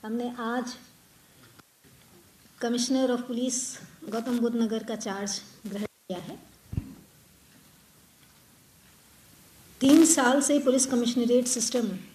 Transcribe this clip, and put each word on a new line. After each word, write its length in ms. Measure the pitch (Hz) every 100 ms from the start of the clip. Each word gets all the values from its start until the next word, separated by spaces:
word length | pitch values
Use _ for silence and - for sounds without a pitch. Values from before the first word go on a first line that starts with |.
| 220
हमने 300 | 233 240 240
आज 360 | 226 247 - - - _ _ _ _ _ - - _ _ _ - _ - _ _ _ _ 240
Commissioner 520 | 240 240 262 262 247
of 100 | -
Police 500 | 233 254 - - - - - -
गौतम 300 | 220 233 240
बुद्ध 180 | 233 233
नगर 260 | 226 220
का 120 | 214 214
चार्ज 460 | 214 196 202 - - - 214
ग्रहण 180 | 196 208
किया 340 | _ _ 175
है। 200 | 175 359 - - - - - - - _ _ _ _ - _ _ _ _ _ _ - _ _ _ _ _ _ _ _ - - - - - - -
तीन 260 | 269 311 320
साल 360 | - 247 277
से 180 | 277 285
पुलिस 260 | 254 254 -
कमिश्नरेट 600 | 247 240 254 233 247 247
सिस्टम 520 | 240 226 247 240 185 -